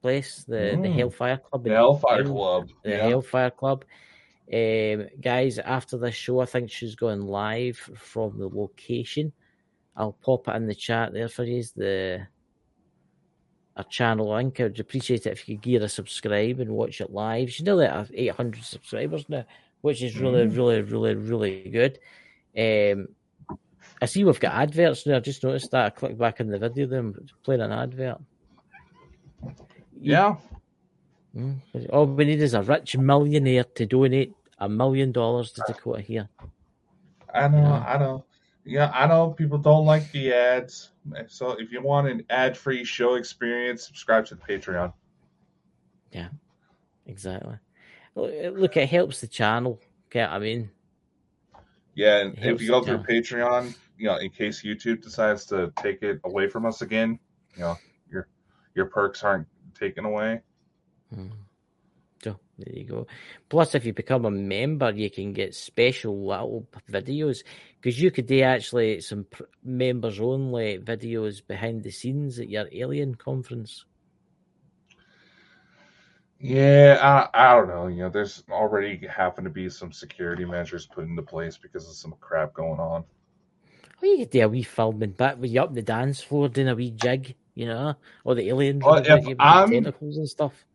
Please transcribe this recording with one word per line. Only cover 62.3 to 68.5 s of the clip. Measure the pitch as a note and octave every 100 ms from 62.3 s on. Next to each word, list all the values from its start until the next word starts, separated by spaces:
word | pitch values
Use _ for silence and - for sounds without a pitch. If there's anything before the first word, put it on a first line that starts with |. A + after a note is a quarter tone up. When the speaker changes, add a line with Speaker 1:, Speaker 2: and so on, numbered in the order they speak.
| G2 _ -
Speaker 1:
there | - -
you | -
go. | A2+ A#2 - - - _
Plus, | D#3 D#3+ D3
if | A2+
you |
become | G#2+ - C3 A#2
a |
member, | G2+ G2 F#2+ C3 D#3 C3
you | G#2 G#2
can | - G2
get | G2 G2
special | - - - A#2+ B2+ A#2 G2+ G2
little | F#2+ A#2 A2+ A#2 - _
videos, | G2 C3 C#3+ D3+ B2 - - - _
'cause | B2+ A#2+
you | F3+
could | E3+ A2+
do | C3+
actually | C3